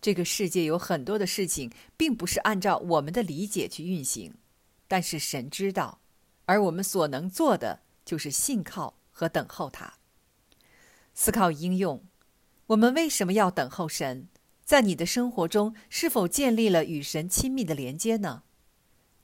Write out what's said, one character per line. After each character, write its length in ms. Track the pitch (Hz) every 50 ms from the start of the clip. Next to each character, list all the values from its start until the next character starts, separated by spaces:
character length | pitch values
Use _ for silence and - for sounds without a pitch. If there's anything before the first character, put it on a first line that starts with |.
这 140 | - 214 196
个 100 | 165 175
世 240 | - - - 208 170
界 160 | 160 180 165
有 140 | 151 156 180
很 260 | - - 180 151 127
多 140 | 185 208 214
的 80 | 196
事 200 | 185 - - 190
情 260 | 160 - 160 131 117 - - - - _
并 180 | - 320 320 233
不 120 | - -
是 120 | 180 - -
按 200 | - 208 214 190
照 180 | 180 202 170 -
我 220 | - 175 165 151
们 120 | 143 151 175
的 100 | 240 233
理 240 | - 139 147 202
解 200 | 208 - 180 123
去 160 | - - - 156
运 220 | 180 190 165 131
行， 300 | - - 117 92 76 - - _ _ _ _ _ _ _ _ _
但 160 | - 190 185 170
是 160 | - - 151
神 320 | - - - 139 120 147
知 220 | - - 190 196 190
道， 280 | 196 147 117 - - _ _ _ _ _ _ _ _ _
而 180 | - 185 208 202
我 80 | 175
们 140 | 160 180 196
所 240 | - - 190 160 143
能 200 | 135 127 165 185
做 280 | 180 - 330 285 208
的 240 | - - 104 78 - _ _ _ _ _
就 120 | - 175
是 140 | 151 - 147
信 320 | 135 - - - 277 208 156
靠 320 | - - 185 151 - - _ _ _
和 180 | _ - 220 220
等 180 | - 156 127 -
候 200 | - - 170 139
他。 260 | - - - - - _ _ _ _ _ _ _ _ _ _ _ _ _ _ _ _ _ _ _ _ _ _ _ _
思 180 | - - 226 -
考 180 | 233 190 175
应 280 | 156 143 165 180 185 185
用： 260 | 196 170 135 - - - _ _ _ _ _ _ _ _ _ _ _ -
我 80 | 220
们 180 | 214 226 247 254
为 140 | 320 330 302
什 180 | - - 202
么 60 | 175 190
要 180 | 220 202 180
等 180 | 180 - 135 127
候 200 | - - 175 151
神？ 400 | - - 156 135 127 131 131 - _ _ _ _ _ _ _
在 180 | - 294 285 233
你 120 | 196 170
的 100 | 131 165
生 260 | 175 - 240 247 247
活 180 | - - 165 165
中， 260 | - 208 208 220 220 - - -
是 200 | - - - 330
否 200 | - 247 185 -
建 260 | - - 277 254 226
立 140 | 220 226 214
了 160 | 180 165 -
与 180 | - 165 147 143
神 260 | - - 156 160 185
亲 220 | - - 262 262
密 140 | 262 269 226
的 100 | 160 156
连 240 | 139 135 123 139 160
接 200 | - 226 226 220
呢？ 260 | 202 160 120 - - _ _ _ _ _ _ _ _ _ _ _ _ _ _ _